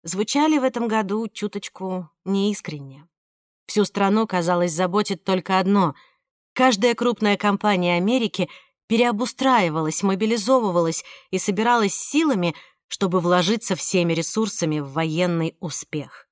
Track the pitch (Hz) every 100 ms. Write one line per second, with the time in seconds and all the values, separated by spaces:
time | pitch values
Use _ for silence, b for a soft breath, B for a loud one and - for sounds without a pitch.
0 | 170 185 220 285 311 302 254 240 233 220
1 | 196 214 226 - 208 202 - - 185 185
2 | 165 _ 190 196 202 202 - 147 135 135
3 | 160 _ _ _ _ _ - 214 196 -
4 | 196 214 226 180 170 175 175 156 185 196
5 | 202 185 - 185 - 185 185 202 170 b
6 | b b _ _ _ - 262 202 240 233
7 | 240 240 214 202 208 202 208 190 175 175
8 | 190 262 226 - 196 B B _ _ 226
9 | 240 208 247 - 262 247 175 156 156 -
10 | 196 190 220 233 196 262 214 175 165 165
11 | B B B 185 - 185 226 240 202 -
12 | - 285 320 214 175 B B B _ -
13 | 190 180 170 180 175 226 - 180 - 185
14 | 170 160 165 214 220 - 160 151 139 139
15 | 160 156 180 170 160 _ 165 - - 156
16 | 135 - _